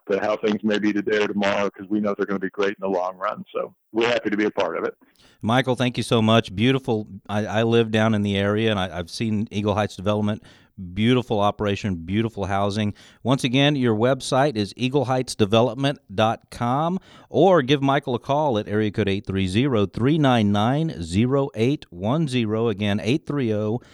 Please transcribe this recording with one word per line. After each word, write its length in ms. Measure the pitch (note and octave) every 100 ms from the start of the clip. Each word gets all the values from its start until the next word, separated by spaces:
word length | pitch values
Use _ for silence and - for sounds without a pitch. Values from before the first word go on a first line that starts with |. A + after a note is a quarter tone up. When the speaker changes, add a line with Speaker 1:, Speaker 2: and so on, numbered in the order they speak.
| -
Speaker 1:
uh, 80 | G2
how 140 | G#2 G#2+
things 220 | A2 G#2+
may 160 | G#2+ G#2
be 120 | G#2
today 320 | G#2 G2+ G#2+
or 40 | G#2
tomorrow, 420 | G2+ G2+ G2+ G2+
'cause 160 | - F#2+
we 120 | G#2+
know 160 | G#2 G2+
they're 80 | G2
gonna 140 | G2
be 100 | F#2+
great 200 | - G2
in 120 | G#2
the 80 | F#2+
long 260 | F#2 F2+ F#2
run. 300 | G2+ A#2+ A#2
So 220 | - - - _
we're 160 | A2 A#2
happy 240 | G2 G#2+
to 60 | G2+
be 80 | G#2+
a 40 |
part 260 | - F2+ E2
of 100 | G2
it. 100 | - _ _ _ _
Speaker 2:
Michael, 320 | G#2 B2 C3 B2
thank 220 | B2+ A#2+
you 60 |
so 160 | A2+ A#2
much. 360 | A2 A2+ - F#2
Beautiful. 520 | A#2 C3 C3 A2 G#2+ F#2+ -
I, 160 | G#2 G#2
I 160 | G2+
live 300 | A2+ A#2 A2+
down 240 | A2 A2 G#2+
in 80 |
the 120 | G2+ G2
area, 360 | G2+ G#2+ A2+
and 80 | G#2
I, 180 | F#2 E2
I've 140 | E2+
seen 360 | - A2+ G#2+ G#2+
Eagle 240 | G2+ G#2 G2+
Heights 200 | G#2 -
Development. 460 | F#2+ G#2 G#2 G#2+ - - _ - F2+ F#2
Beautiful 440 | A2 B2+ A#2 A2
operation, 540 | G2+ - G#2 G2 A2
beautiful 520 | F2 E2 G2+ A2+ G#2 F#2+
housing. 500 | G2 G2+ G2+ G#2 - - _
Once 220 | A2+ C3
again, 320 | C#3 B2+ C#3+ D3
your 200 | B2 G#2+
website 600 | A#2+ C3+ - C3 D3 A2
is 180 | G2 -
eagle 300 | B2+ C#3 B2
heights 300 | C3 B2+ -
development 640 | G#2 G3+ B2+ A2+ C#3 C#3+ _
dot 360 | F#2+ A2 A2+ _
com, 480 | - A#2+ C3 E3 F#3+ - - -
or 320 | A#2 F3 F3
give 220 | B2+ D3
Michael 320 | C#3 C#3 C#3 A#2
a 40 |
call 380 | - C#3 D#3 G#2+
at 100 | F#2+
area 220 | G#2 G#2+
code 180 | G2 G2
eight 200 | G2 -
three 200 | F#2+ F#2+
zero, 380 | F#2+ C#3+ A#2 G2
three 320 | - A#2+ D#3+
nine 340 | C#3 A#2+ G#2
nine, 520 | G2+ A2 C#3+ D#3+ -
zero 460 | E2 F2+ B2 C#3 C#3
eight 320 | - A#2 D3 -
one 360 | F2 G2 D3 D#3
zero. 400 | B2 A2 A2 A#2
Again, 320 | G2 G#2 G2+
eight 280 | G#2 C3 -
three 260 | C#3+ A#2+
oh, 260 | G#2+ G#2+ A#2 -